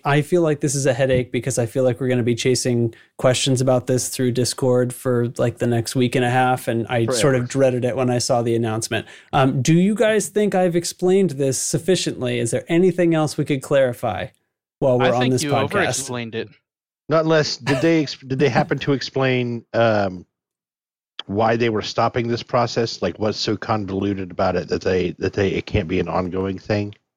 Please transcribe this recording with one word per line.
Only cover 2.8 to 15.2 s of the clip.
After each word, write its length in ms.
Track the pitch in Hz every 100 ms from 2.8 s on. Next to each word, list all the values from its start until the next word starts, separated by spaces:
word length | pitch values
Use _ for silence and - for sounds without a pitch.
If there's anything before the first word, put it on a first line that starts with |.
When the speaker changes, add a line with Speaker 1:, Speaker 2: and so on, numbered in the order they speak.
| 117 - _ -
Speaker 1:
questions 420 | 131 127 143 127
about 280 | 131 127 -
this 200 | 127 -
through 220 | - 127
Discord 600 | 120 120 - 131 123 123
for, 380 | - 131 120 120 -
like, 220 | 123 -
the 80 | 123
next 300 | 117 110 131
week 180 | 123
and 100 | 135
a 60 | 120
half, 380 | 127 127 127 -
and 180 | 117 113
I 200 | 123 117
Speaker 2:
Forever. 120 | 120
Speaker 1:
sort 140 | 143
of 140 | 127 123
dreaded 360 | 135 135 123
it 120 | 123 117
when 120 | 127
I 100 | 123
saw 220 | - 123
the 120 | 117
announcement. 520 | 117 113 110 - 113 - - -
Um, 300 | 143 131 135
do 120 | 127
you 220 | 165 190 214
guys 320 | 214 220 -
think 260 | 208 208
I've 220 | 190 185 170
explained 540 | 170 - 180 190 185
this 280 | 135 135 131
sufficiently? 800 | - 165 175 175 165 120 123 120
Is 140 | 120
there 120 | 127 -
anything 480 | 170 180 175 170 160
else 200 | 151 -
we 80 |
could 180 | 143 139
clarify 680 | - 139 131 117 117 92 - _ _ _ _ -
while 180 | 139 123
we're 60 | 127
Speaker 3:
I 40 |
Speaker 1:
on 100 | 120